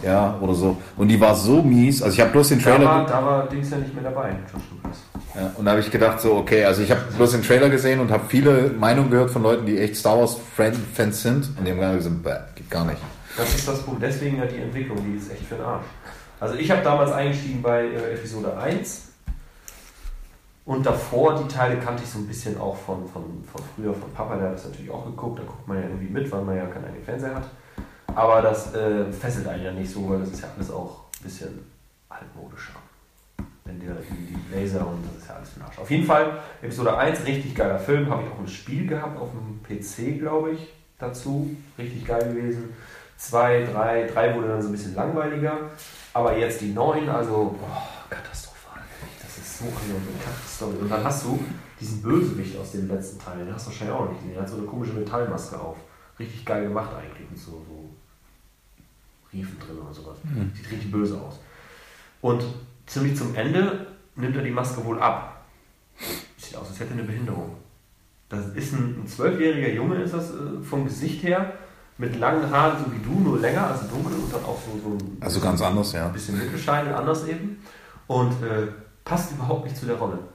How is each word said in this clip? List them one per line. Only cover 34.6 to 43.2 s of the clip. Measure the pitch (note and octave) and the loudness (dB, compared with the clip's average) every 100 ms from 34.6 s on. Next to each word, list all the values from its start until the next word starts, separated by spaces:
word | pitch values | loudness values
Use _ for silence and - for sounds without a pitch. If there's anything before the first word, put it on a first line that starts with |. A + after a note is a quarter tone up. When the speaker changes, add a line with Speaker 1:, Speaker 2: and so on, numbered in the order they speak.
| G2 F#2+ F2 | -2 -2 -4
Speaker 2:
und | F2 E2+ | -6 -8
das | E2+ | -12
ist | - | -14
ja | - | -16
alles | - | -16
für | - | -16
den | - | -18
Arsch. | - | -14
Auf | G2 | 0
jeden | D3 E3 | 0 6
Fall, | D3+ D#3 - - - | 6 4 0 -12 -12
Episode | - A#2+ A#2 A2 | -10 -2 0 2
eins, | C#3+ - | 2 0
richtig | - C#3 C#3 | -2 -2 -4
geiler | - G2+ F#2+ | 0 0 0
Film, | - C#3+ C#3 | 2 2 2
hab | A2+ | -2
ich | - | -4
auch | - | -8
ein | F#2+ | -10
Spiel | - - C#3+ - | -12 -8 -4 -2
gehabt | D3+ D3 C#3+ | -2 -4 -8
auf | A#2+ | -10
dem | A#2+ G#2+ G#2+ | -10 -12 -12
P | - G2+ | -10 -10
C, | - - B2 D3+ | -10 -8 -4 -4
glaub | D3+ D#3 D#3 | -2 -2 -2
ich, | D#3+ - - _ _ | -4 -8 -20 _ _
dazu. | B2 B2 C3+ C#3+ D3 - - - | -10 -8 -6 -4 -4 -8 -14 -12
Richtig | A#2+ B2 - | -10 -10 -2
geil | A#2 A#2+ | 0 0
gewesen. | A#2+ A#2+ A#2 A2+ - - - - | -2 -4 -4 -6 -14 -18 -20 -20
Zwei, | - | -18